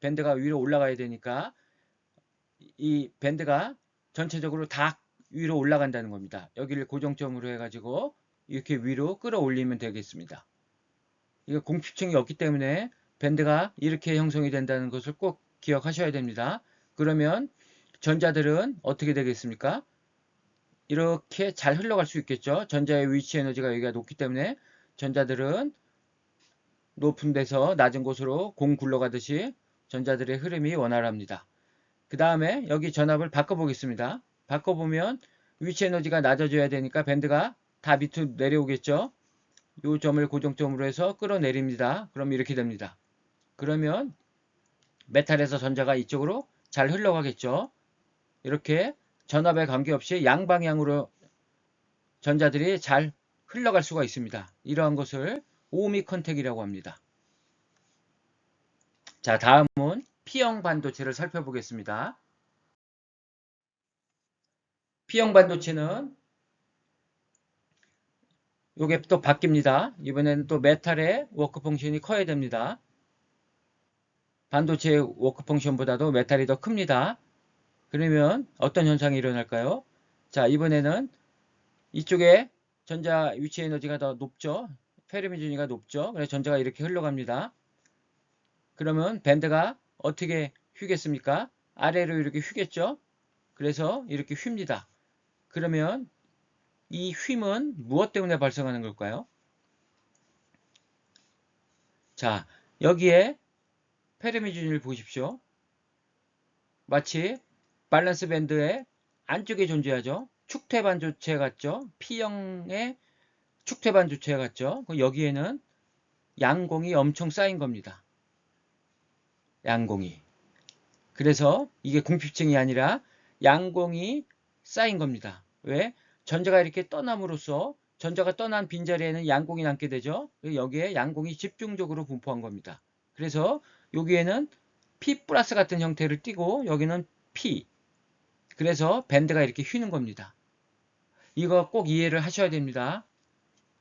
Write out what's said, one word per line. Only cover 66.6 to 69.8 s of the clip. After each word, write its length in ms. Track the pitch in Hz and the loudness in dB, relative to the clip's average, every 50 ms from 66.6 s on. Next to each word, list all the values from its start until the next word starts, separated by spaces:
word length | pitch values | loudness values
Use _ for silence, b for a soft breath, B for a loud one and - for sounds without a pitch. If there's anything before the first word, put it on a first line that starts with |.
| _ _ _ _ _ _ _ _ _ _ _ _ _ _ _ _ _ _ _ _ _ _ _ _ _ _ _ _ _ _ _ _ _ _ _ _ _ _ _ _ _ _ - - | _ _ _ _ _ _ _ _ _ _ _ _ _ _ _ _ _ _ _ _ _ _ _ _ _ _ _ _ _ _ _ _ _ _ _ _ _ _ _ _ _ _ -6 -4
요게 220 | 156 151 165 156 160 | 0 0 0 0 2
또 180 | - 185 175 | 2 2 2
바뀝니다. 720 | - 147 143 - - 165 156 147 139 139 131 147 | 6 4 4 4 4 4 4 4 6 6 4 4